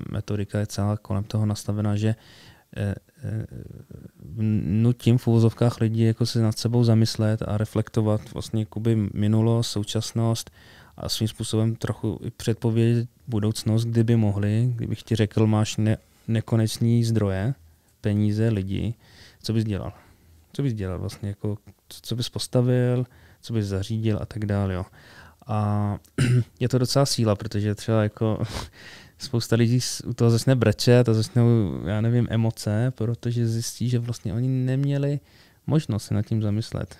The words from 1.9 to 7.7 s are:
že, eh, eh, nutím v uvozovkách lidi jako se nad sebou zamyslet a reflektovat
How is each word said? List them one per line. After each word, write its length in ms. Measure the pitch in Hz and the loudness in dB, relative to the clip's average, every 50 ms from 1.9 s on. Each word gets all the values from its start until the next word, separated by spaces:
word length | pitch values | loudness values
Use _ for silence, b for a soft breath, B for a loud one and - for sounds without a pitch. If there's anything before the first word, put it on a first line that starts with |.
| 104 | 0
že, 200 | 101 107 110 110 B B B B B B B B B B B - - | 0 0 0 -2 B B B B B B B B B B B -8 -6
eh, 180 | 101 101 98 - _ _ _ _ 135 | -4 -4 -4 -6 _ _ _ _ -10
eh, 220 | 104 101 110 107 - - 58 - - - - - - - - - - _ - - - 85 113 110 110 107 104 - | -8 -6 -6 -8 -10 -12 -16 -16 -16 -18 -20 -20 -20 -20 -20 -20 -20 _ -20 -18 -14 -6 -2 0 2 2 2 0
nutím 520 | 69 95 110 113 120 120 - - 120 120 123 | 0 2 4 4 4 2 2 2 4 4 4
v 100 | - 120 | 4 4
uvozovkách 520 | 113 117 113 113 - - 120 120 - - | 4 6 4 4 4 2 0 0 2 2
lidi 240 | 117 110 110 113 113 | 0 0 2 2 2
jako 220 | 113 110 - 120 | 2 2 2 -2
se 160 | 113 - 120 | -2 0 2
nad 160 | 113 107 110 - | 2 2 0 0
sebou 240 | - 113 117 120 120 | -2 0 2 2 4
zamyslet 580 | 117 113 110 110 107 - - 110 107 110 110 - - | 6 6 4 4 2 2 0 0 0 0 -2 -2 -2
a 100 | 101 104 | -2 -2
reflektovat 760 | 110 - | -2 -2